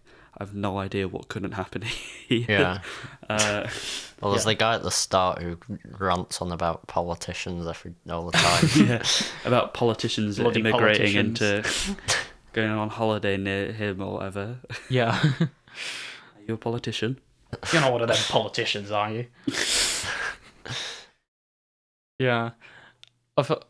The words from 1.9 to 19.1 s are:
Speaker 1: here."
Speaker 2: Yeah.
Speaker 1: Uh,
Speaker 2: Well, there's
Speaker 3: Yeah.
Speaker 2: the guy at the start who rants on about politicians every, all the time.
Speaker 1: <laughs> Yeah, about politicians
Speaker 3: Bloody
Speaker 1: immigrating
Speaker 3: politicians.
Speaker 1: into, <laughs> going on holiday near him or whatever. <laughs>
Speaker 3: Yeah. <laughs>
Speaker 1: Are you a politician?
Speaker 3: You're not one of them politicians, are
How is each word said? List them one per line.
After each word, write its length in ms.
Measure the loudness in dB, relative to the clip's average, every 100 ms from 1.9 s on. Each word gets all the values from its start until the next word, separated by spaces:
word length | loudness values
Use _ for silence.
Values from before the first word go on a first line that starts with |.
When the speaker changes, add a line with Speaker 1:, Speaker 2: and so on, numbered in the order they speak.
| -8 -10 -14 0
Speaker 1:
here." 180 | 0 4
Speaker 2:
Yeah. 320 | 4 4 2 -6 -12 -14 -16 -4
Speaker 1:
Uh, 400 | 0 2 0 -4 -8 -8 -8 -10 -4
Speaker 2:
Well, 120 | 0
there's 140 | 2 2
Speaker 3:
Yeah. 60 |
Speaker 2:
the 20 | 4
guy 180 | 4 2
at 60 |
the 60 | 0
start 520 | -2 2 4 4 0
who 160 | -4 -8 -10 -12 -12 -4
rants 420 | 0 0 0 -6
on 100 | -4
about 360 | -2 -2 -2 -4
politicians 800 | -4 -2 -4 -6 -8 -6 -6 -6
every, 260 | -8 -12 -16 -8
all 220 | -6 -2
the 60 | 2
time. 300 | 4 6 6 8
Speaker 1:
<laughs> 0 | 6
Yeah, 160 | 4 2 0 0 -4 2
about 300 | 2 2 2
politicians 640 | 2 2 -2 0 0 2
Speaker 3:
Bloody 220 | 2 2
Speaker 1:
immigrating 520 | 2 4 6 6 4
Speaker 3:
politicians. 720 | 4 2 2 2 2 0 -2 -2
Speaker 1:
into, 280 | -6 -2 -2 -2
<laughs> 200 | -12 -8
going 180 | -2 0
on 180 | 0 -2
holiday 480 | 0 0 2 2 0
near 340 | 0 -2 -2
him 300 | -4 -4 -4
or 120 | -4
whatever. 440 | -6 -6 -6 -8 -10 -12
<laughs> 160 | -14 -2
Speaker 3:
Yeah. 300 | 0 2 2 2
<laughs> 60 | 2
Speaker 1:
Are 1000 | -2 -2 _ -12 -10 -10 -12 -16 -20 -20 -8
you 80 | -6
a 20 |
politician? 600 | -4 -4 -4 -2 -2 -4 _ _ -14 -10 2
Speaker 3:
You're 100 | 4
not 80 | 4
one 100 | 2
of 60 | 2
them 100 | 2 2
politicians, 600 | 0 0 -2 -2 -2 -2
are 220 | -2 0